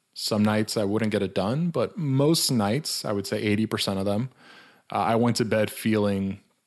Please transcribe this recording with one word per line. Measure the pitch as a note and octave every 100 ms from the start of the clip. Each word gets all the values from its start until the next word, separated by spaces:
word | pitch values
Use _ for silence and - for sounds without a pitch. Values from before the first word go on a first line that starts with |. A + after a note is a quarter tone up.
| _
some | - - G#2+ G#2+
nights | G#2+ G#2+ A2+
I | G2
wouldn't | G#2+ G#2+
get | G2+
it | F#2+ -
done. | G2 C#3+ F3
But | C#3 G#2 A3
most | D3 C3+ D3 E3 -
nights, | B2 G2+ C3 - -
I | -
would | G2+ G2
say | G#2+
eighty | G#2+ G#2 A2
percent | A2 - F#2+
of | G2
them, | G#2 C3 _ - - - _ -
uh, | G#2
I | F#2+ A2+
went | A#2+ A2
to | A2
bed | A2 G#2
feeling | - A2+ G#2+ G#2 G2 G2 G2 _ _